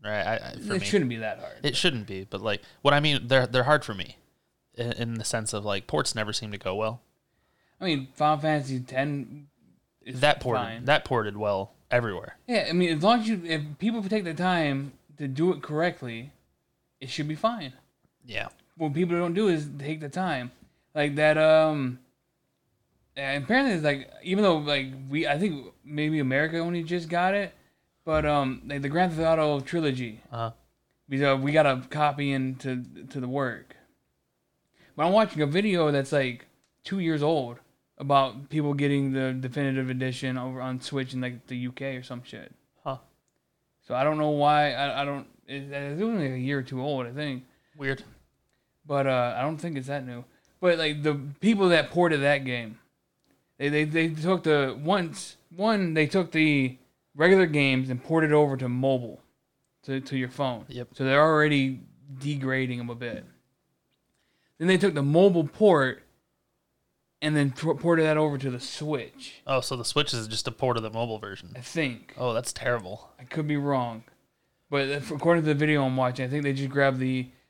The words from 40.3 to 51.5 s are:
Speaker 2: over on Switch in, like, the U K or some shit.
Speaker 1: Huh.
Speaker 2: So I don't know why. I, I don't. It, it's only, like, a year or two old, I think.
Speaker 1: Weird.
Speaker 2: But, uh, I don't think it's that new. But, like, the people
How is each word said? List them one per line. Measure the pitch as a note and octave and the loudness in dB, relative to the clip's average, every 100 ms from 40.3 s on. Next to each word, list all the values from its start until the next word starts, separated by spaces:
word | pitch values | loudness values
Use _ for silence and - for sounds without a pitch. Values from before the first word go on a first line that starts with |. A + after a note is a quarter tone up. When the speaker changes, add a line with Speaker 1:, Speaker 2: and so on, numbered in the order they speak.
| B2+ | -4
Speaker 2:
over | B2+ B2+ | -6 -8
on | B2+ B2+ | -6 -8
Switch | - C#3 B2+ | -6 -6 -4
in, | B2+ | -6
like, | B2+ A#2+ - | -6 -8 -10
the | B2 | -8
U | B2 | -6
K | B2+ C3+ B2+ | -6 -8 -8
or | |
some | B2 A#2+ | -10 -14
shit. | B2 A2 B1+ - _ _ | -14 -18 -18 -20 _ _
Speaker 1:
Huh. | C#3+ C3 - _ _ _ _ _ _ _ - | -10 -10 -12 _ _ _ _ _ _ _ -6
Speaker 2:
So | |
I | B2 | 0
don't | D3 D3+ | 0 2
know | D3+ | 2
why. | D3 C#3+ D3 D3 | 4 4 4 4
I, | B2+ C#3+ C3+ | 0 -2 -2
I | C#3+ | -4
don't. | C#3 - _ - | -6 -10 _ -14
It, | C#3 C#3 | -12 -10
it's | C#3 C#3+ D3+ | -8 -6 -4
only, | A3 A3 C#3 | -2 -2 -2
like, | B2+ | -2
a | |
year | C3 C#3+ | -2 -4
or | |
two | B2+ C3 | -4 -6
old, | C#3 C#3 A#2+ | -4 -4 -6
I | |
think. | C3+ D3+ B2+ - _ _ D3 | -6 -8 -8 -12 _ _ -8
Speaker 1:
Weird. | C3+ C3+ - - _ _ _ _ _ _ D3 | -6 -6 -10 -20 _ _ _ _ _ _ -4
Speaker 2:
But, | C#3 C3+ | 0 2
uh, | C3 A#2+ A#2 | 2 0 0
I | |
don't | C#3+ D#3 | -4 -4
think | E3+ C#3+ | -6 -6
it's | C3 | -6
that | C#3 B2+ | -8 -8
new. | A#2+ - _ _ _ | -12 -16 _ _ _
But, | F3+ E3 | 2 4
like, | D#3 D3 | 0 0
the | D3+ C#3+ C#3+ C#3 | 0 -2 -6 0
people | G3+ | 2